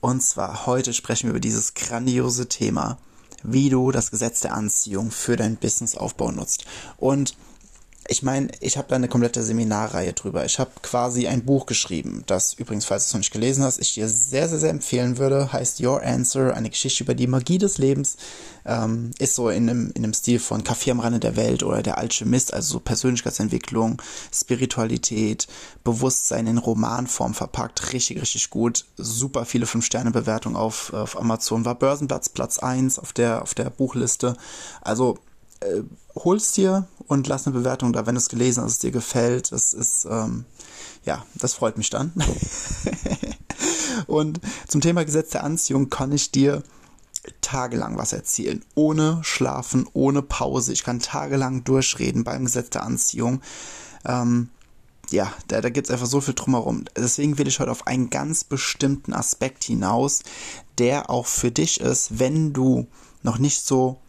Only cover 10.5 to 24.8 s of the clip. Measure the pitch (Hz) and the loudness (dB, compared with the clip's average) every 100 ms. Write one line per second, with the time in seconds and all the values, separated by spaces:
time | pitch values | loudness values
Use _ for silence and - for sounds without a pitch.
10.5 | - 131 - - 123 120 123 117 131 120 | 0 -2 -4 -4 0 0 0 2 0 2
11.5 | 139 135 113 - 85 - - - 92 - | 2 2 -2 0 -4 -4 -8 -2 0 0
12.5 | - 120 104 - 104 - 110 92 107 117 | -2 -6 -4 -2 0 0 0 -2 0 2
13.5 | 135 135 127 - - 110 110 - 131 165 | 4 2 2 -2 0 0 2 2 2 0
14.5 | 160 156 160 - 123 123 123 135 139 135 | 2 2 0 0 2 2 2 2 4 2
15.5 | 127 123 - 123 139 - 127 123 131 131 | 0 -2 0 2 2 2 2 2 4 2
16.5 | 113 113 - 131 - 120 123 123 131 123 | 2 -2 -2 -2 -2 0 2 4 2 4
17.5 | 180 196 - 135 139 139 - - - - | 4 4 4 4 4 0 -4 -12 -16 -18
18.5 | - - 117 113 113 117 - 135 - 120 | -14 -4 0 0 0 -4 -2 0 2 2
19.5 | 92 117 120 113 - 110 110 - 120 - | 4 4 2 0 -2 -2 0 2 2 2
20.5 | 110 101 117 - 120 117 117 113 117 113 | -2 -2 0 2 2 2 2 0 2 2
21.5 | 123 - 110 - - 113 - 110 127 - | 2 2 0 0 -2 -2 -2 2 2 2
22.5 | - - - - 113 127 123 - - 107 | -2 -4 -4 -2 0 2 0 -2 -2 -2
23.5 | - - 117 113 127 - - - - - | -2 -2 0 0 -2 -8 -14 -8 -6 -2
24.5 | 123 127 - | 0 0 0